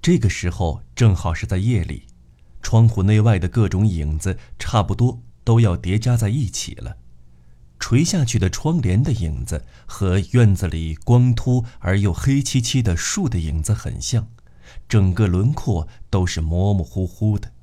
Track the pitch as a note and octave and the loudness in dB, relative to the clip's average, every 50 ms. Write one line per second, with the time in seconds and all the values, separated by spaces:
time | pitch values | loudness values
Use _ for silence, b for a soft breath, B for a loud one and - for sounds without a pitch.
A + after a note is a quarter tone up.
0 | - E3 F3+ C3 A2+ G2 - - - F2 E2+ - F#2 E2 D2 - - - - - | 4 4 2 4 4 2 0 0 -4 -4 -4 -2 -2 -2 -2 -4 -10 -14 -2 2
1 | B2 G#2+ G2 - - F2 E2 - - - G2 F#2 F#2+ A#2 B2 G2+ D#2+ - D2+ - | 4 4 4 2 0 -4 -4 -4 -4 -4 -4 -2 0 0 0 0 -2 -4 -6 -12
2 | - - - - - - - _ - - - - - - - A2+ A2+ A2+ A2 - | -12 -18 -20 -20 -20 -20 -20 _ -20 -20 -20 -12 -6 2 4 4 4 4 4 2
3 | F#2+ G2 G#2+ G#2+ G#2+ A#2 A2 F#2 E2 F2+ - A#2 G#2+ F#2+ - F#2 G#2 A2 F#2 E2 | 2 2 4 4 4 4 2 2 0 -2 0 0 0 0 2 2 0 0 0 -2
4 | D2 D2 D#2 D#2+ - F#2+ F#2 B B B B - - - - A2+ G2 - G2 - | -4 -4 -4 -4 -4 -4 -6 B B B B -10 -8 -2 0 0 0 0 0 0
5 | A#2+ B2 A#2+ - - - - _ - - A2+ A#2 A#2 G#2 F2 E2+ - F2 F#2 A2 | 0 0 0 -4 -14 -20 -20 _ 0 2 4 4 4 4 2 0 -2 -2 -2 0
6 | A2+ B2 B2 A#2 A2+ G2+ G#2+ D3 C#3 F2+ - - - - - - A1+ A1+ - - | 0 0 0 0 0 0 -2 -2 -4 -4 -6 -8 -10 -10 -12 -12 -12 -12 -14 -14
7 | - - - - - - b b b b b b b - _ _ - - A#2+ B2 | -18 -20 -20 -20 -20 -20 b b b b b b b -20 _ _ -4 2 2 2
8 | D#3+ F3 - F3+ C#3+ A2+ - A2+ F2 F#2 - - - D3+ E3 F3 A#2 F#2 - G#2 | 2 2 0 0 0 0 0 0 0 0 -2 -2 -2 -2 0 0 0 2 2 2
9 | C3+ E3 C3 - E2 D#2+ D2+ A#1+ B1 - - D2 b b b b b b - - | 2 2 0 -2 -2 -4 -6 -6 -8 -8 -8 -8 b b b b b b -8 -4
10 | G2 F#2+ F2+ G2 G2 - - B2 A#2 G#2+ G2 F2+ - E2+ D2+ D#2+ D#2+ D#2+ D#2+ - | -2 0 0 0 -2 2 2 4 4 6 4 2 0 -4 -4 -4 -6 -6 -8 -8
11 | - - A#2+ B2 B2 B2+ A#2+ A#2 - C3 B2 B2+ A#2 A#2 B B - F2+ F#2 G2+ | 0 2 4 4 6 4 2 0 0 0 0 0 0 -4 B B -2 0 0 2
12 | G2+ G2+ E2 - - C3+ C3+ C#3 C#3 - - C3 A#2+ - - C3 A#2+ G#2+ F2 E2+ | 2 0 0 0 0 0 0 0 0 0 0 -2 0 2 0 0 2 2 0 0
13 | - - - - F#3+ C#3 A2 F2+ D#2+ D#2 D2 D#2 D#2 - G#2 G#2+ - - - - | -2 -4 -2 -2 -2 -2 -2 -2 -2 -2 -2 -2 0 0 -2 -2 -2 -8 -8 -8
14 | - - - A#2+ A2+ - - B B B B B B B B B B - - G#2+ | -6 -2 -2 -2 -2 -4 -12 B B B B B B B B B B 0 2 4
15 | G2 F#2 F2+ F2 A2 G2 E2+ F2+ G2+ B2+ D3 - - - G#2 E2 D#2 B B B | 4 4 4 2 2 2 2 2 2 2 0 -2 -2 -2 -2 -2 -2 B B B
16 | B - - G2 F#2 E2+ - - D#2+ D#2+ E2 F2 F#2+ G2+ G#2 F#2+ D#2+ - - G2+ | B -4 -2 0 0 0 -2 -4 -4 -2 0 0 0 2 0 0 -2 -4 -4 -6
17 | F#2 F2 - - A2 A2 G#2 G2+ - - - - | -6 -6 -4 -2 0 0 0 0 -4 -8 -16 -18